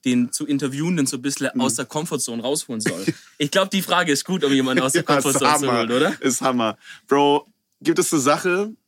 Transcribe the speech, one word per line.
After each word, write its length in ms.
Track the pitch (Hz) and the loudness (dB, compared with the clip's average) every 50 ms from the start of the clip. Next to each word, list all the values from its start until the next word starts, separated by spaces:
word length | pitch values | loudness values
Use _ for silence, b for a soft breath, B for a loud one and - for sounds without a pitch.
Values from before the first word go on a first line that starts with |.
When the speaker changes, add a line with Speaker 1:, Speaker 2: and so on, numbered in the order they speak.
| _ | _
Speaker 1:
den 260 | 131 123 123 123 123 | 0 2 2 0 0
zu 140 | - - 156 | -4 -8 -4
Interviewenden 600 | 143 143 139 147 131 131 143 156 175 180 160 135 | -2 -2 -2 -2 -4 -4 -2 -2 0 0 0 0
so 120 | 127 - | -2 -2
ein 40 | 127 | -4
bisschen 280 | 123 139 135 - 139 131 - | -6 -6 -4 -4 -4 -4 -2
Speaker 2:
Mhm. 80 | 123 | 0
Speaker 1:
aus 140 | 120 131 131 | 0 0 -2
der 100 | - 131 | -4 -6
Comfortzone 560 | - - 151 160 165 160 135 - - 117 117 | -6 -6 -6 -4 -4 -4 -4 -4 -6 -6 -4
rausholen 380 | 113 127 147 160 - - 120 110 | -4 -2 -4 -4 -4 -8 -8 -4
soll. 260 | 104 113 107 85 98 - - - | -4 -4 -4 -2 -4 -4 -6 -6
Speaker 2:
<laughs> 160 | - - _ | -18 -20 _
Speaker 1:
Ich 140 | _ 147 143 | _ -4 0
glaub, 180 | - 196 190 196 | 0 0 0 0
die 100 | - 196 | -2 -4
Frage 300 | 170 - 180 175 175 156 143 | -2 0 0 2 2 2 0
ist 100 | 139 - | -2 -2
gut, 200 | - 185 180 151 | -4 -2 -2 0
um 80 | 139 139 | 2 2
jemanden 300 | 135 131 131 127 131 127 | 2 2 2 0 0 0
aus 100 | 131 131 | 0 0
der 80 | 170 | -2
Speaker 2:
<laughs> 60 | 156 | 0
Ja, 80 | - 147 | 2 0
Speaker 1:
Comfortzone 240 | 139 131 143 131 135 | 2 2 0 0 2
zu 120 | 135 143 151 147 143 | 4 4 2 2 2
Speaker 2:
Hammer. 120 | 131 120 117 | 0 0 0
Speaker 1:
holen, 120 | 117 113 | 0 0
oder? 300 | 120 131 151 190 151 - | 2 2 2 0 0 -2
Speaker 2:
Ist 180 | - 139 123 - | -2 -2 -2 0
Hammer. 360 | - 135 123 120 113 107 101 B B B B B B | 0 0 0 2 0 -2 -2 B B B B B B
Bro, 400 | - 135 143 143 143 143 147 - _ _ _ _ _ _ _ | 2 4 4 6 4 4 2 0 _ _ _ _ _ _ _
gibt 180 | - 156 165 175 | -2 0 2 2
es 140 | 165 - 170 | 2 2 0
eine 80 | 151 | 2
Sache? 500 | 123 143 147 - - 185 175 190 208 220 220 _ _ | 2 2 2 2 0 -2 0 0 -2 -4 -8 _ _